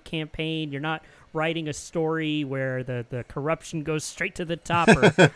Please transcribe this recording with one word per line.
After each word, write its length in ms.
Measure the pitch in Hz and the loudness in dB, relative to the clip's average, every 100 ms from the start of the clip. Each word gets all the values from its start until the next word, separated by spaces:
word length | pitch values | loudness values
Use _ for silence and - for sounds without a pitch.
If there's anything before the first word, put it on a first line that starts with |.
| - | -6
campaign. 640 | 160 156 - 160 160 156 | -6 -6 -6 -4 -4 -4
You're 80 | 139 | -4
not 220 | 156 156 - - - | -4 -6 -8 -20 -10
writing 340 | 156 160 165 156 | -2 -2 -2 -4
a 60 | |
story 720 | 143 - 175 160 160 156 151 | -8 -6 -2 0 0 0 0
where 400 | 139 135 135 127 | -2 -2 -2 -4
the, 220 | 127 123 117 | -4 -6 -6
the 140 | 123 113 | -8 -8
corruption 580 | - 143 160 - 160 | -6 -4 -4 -4 -8
goes 200 | 147 156 | -4 -4
straight 320 | - - 185 - | -4 -6 -6 -6
to 100 | 170 | -6
the 100 | 165 | -6
top 320 | - 170 170 | -2 2 6
or, 220 | 208 196 - 170 | 8 6 8 6